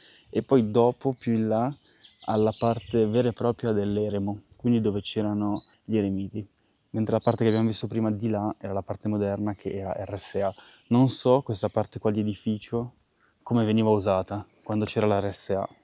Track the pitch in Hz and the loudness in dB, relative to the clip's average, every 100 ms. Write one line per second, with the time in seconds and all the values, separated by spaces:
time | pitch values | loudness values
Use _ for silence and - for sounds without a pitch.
0 | - - _ 107 107 139 110 113 120 123 | -20 -20 _ -6 2 2 4 4 4 2
1 | 135 127 120 113 110 110 127 143 _ - | -4 -4 -2 0 2 0 0 -4 _ -20
2 | - - - 110 110 - 117 113 - 117 | -20 -16 -2 2 2 2 0 -2 -2 0
3 | 107 117 120 - 117 113 120 104 101 104 | 2 2 2 0 -2 -2 -2 0 0 0
4 | 107 101 98 104 - - 123 117 107 101 | -2 -2 -4 -6 -12 -4 2 2 2 -2
5 | - 110 107 104 104 101 - _ - 110 | -4 -4 -2 0 -2 -4 -8 _ -4 0
6 | 101 95 98 107 101 _ _ _ _ 110 | 0 -2 -6 -8 -12 _ _ _ _ -4
7 | 110 110 - 110 113 110 113 104 107 110 | 0 0 2 2 2 4 2 -2 -4 -2
8 | 110 101 113 104 107 - 101 98 - 104 | -2 -2 -2 -2 -2 -6 -6 -6 -6 -6
9 | 104 104 101 101 104 98 98 98 95 - | -2 0 0 -2 -4 -4 -6 -6 -6 -6
10 | 95 101 - 95 98 - - - - 120 | -6 -8 -6 -2 -2 -4 -16 -18 0 4
11 | 131 - 127 131 - 110 104 110 104 - | 4 2 4 2 2 -4 -2 -2 -4 -2
12 | 110 104 107 101 113 107 - 120 120 _ | -2 0 -2 -4 -4 -6 -4 -6 -6 _
13 | _ _ _ _ - 120 107 110 110 107 | _ _ _ _ -2 0 4 4 4 4
14 | 98 95 95 101 - _ - 107 104 117 | 2 0 -2 -8 -10 _ -6 -4 -2 0
15 | 107 101 101 95 - 98 95 - | 2 2 -2 -6 -4 -4 -4 -10